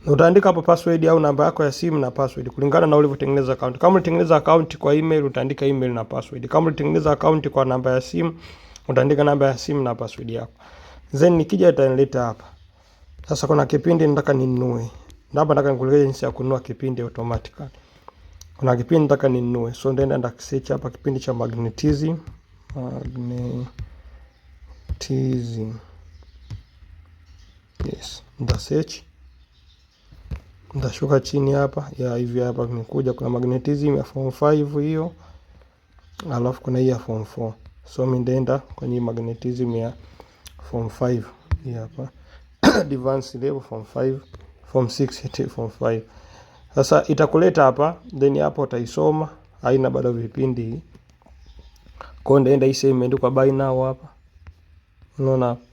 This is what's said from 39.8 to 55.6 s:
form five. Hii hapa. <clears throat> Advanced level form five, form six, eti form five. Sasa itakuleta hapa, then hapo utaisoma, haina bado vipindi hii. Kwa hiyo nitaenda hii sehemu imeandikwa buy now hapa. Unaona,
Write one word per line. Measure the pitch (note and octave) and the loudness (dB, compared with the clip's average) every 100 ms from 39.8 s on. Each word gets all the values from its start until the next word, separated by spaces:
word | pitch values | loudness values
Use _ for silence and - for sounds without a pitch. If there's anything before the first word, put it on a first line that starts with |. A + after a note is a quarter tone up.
| A#2 - - - - _ - - - | -6 -10 -20 -20 -20 _ -20 -20 -10
form | A#2+ A2+ | -6 -6
five. | - B2 A#2+ G#2 - - - | -4 -2 -2 -6 -14 -6 -6
Hii | C3 | -6
hapa. | A#2 A2 C3 C3 - - - - - | -10 -12 -12 -16 -16 -20 -20 -20 0
<clears throat> | C#4 A3+ | 2 4
Advanced | D#3 C3+ C3 C3+ B2+ B2 | 0 -2 -2 -2 -4 -6
level | C3+ C#3 | -6 -6
form | - A2+ | -8 -12
five, | G#2 C3 C3 C3+ - - - - - | -8 -2 -2 -2 -10 -20 -20 -20 -4
form | C3 A#2 | -2 0
six, | - C3 - | 0 -4 -4
eti | C3 - | -12 -8
form | C3 - A2+ | -8 -6 -10
five. | - A#2+ A2+ - - - - - _ - | -4 -2 -2 -6 -20 -20 -20 -20 _ -6
Sasa | C#3+ C3+ D3+ - | 0 4 4 4
itakuleta | D3 D#3 D#3+ F3+ E3 | 2 4 4 4 6
hapa, | C3 B2+ D3+ E3+ - C#3+ | 4 4 -2 -2 -10 0
then | C#3 C#3 | 2 2
hapo | D3 D3 | 0 -2
utaisoma, | C3+ A#2+ A#2 D3+ D#3 D#3 D#3 - _ - | -4 -4 -4 0 2 2 -2 -10 _ -6
haina | B2 C3 C3 | 0 2 2
bado | C3 B2 | 0 -2
vipindi | A#2 A#2 - C3 A#2+ | -2 -6 -4 -4 -4
hii. | A2+ C3+ - - _ _ _ - - - - _ - - - - | -6 -10 -14 -20 _ _ _ -20 -20 -20 -20 _ -20 -20 -20 -6
Kwa | - | 2
hiyo | C#3 | 4
nitaenda | B2+ C#3 C3 | 6 4 2
hii | |
sehemu | C3+ C3+ B2+ | 2 2 2
imeandikwa | B2 C3 B2+ | 0 0 0
buy | C3 C3+ | 2 2
now | C3+ C3+ C3 | 2 0 -2
hapa. | C3 C3 - _ _ _ - - _ _ _ _ _ - | -2 -6 -14 _ _ _ -20 -20 _ _ _ _ _ -4
Unaona, | C3+ C3 A#2+ A#2+ | 0 2 0 -2